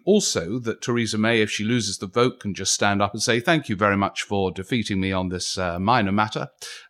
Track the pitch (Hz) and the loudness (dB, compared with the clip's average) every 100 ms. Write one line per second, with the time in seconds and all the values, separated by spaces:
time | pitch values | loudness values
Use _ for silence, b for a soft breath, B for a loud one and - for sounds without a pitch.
0 | - 208 - 101 85 123 117 - - 120 | 2 2 4 -2 -2 -6 -4 -6 -2 0
1 | 110 107 110 117 107 - 107 123 98 92 | 0 0 2 4 2 0 0 0 0 -4
2 | 101 120 127 - 104 92 95 - 104 101 | -4 0 0 0 -8 -6 -2 2 2 2
3 | 101 113 - 117 147 160 135 98 104 98 | 0 0 0 0 2 0 0 2 4 4
4 | 98 - - 101 95 87 92 123 104 98 | 0 -2 -4 0 -2 -2 -4 -2 -2 -2
5 | 95 95 92 90 - - 90 87 98 123 | 0 -2 -2 -4 -6 -4 -4 -2 2 2
6 | 98 104 107 - 139 _ B B B | 2 0 0 -2 -8 _ B B B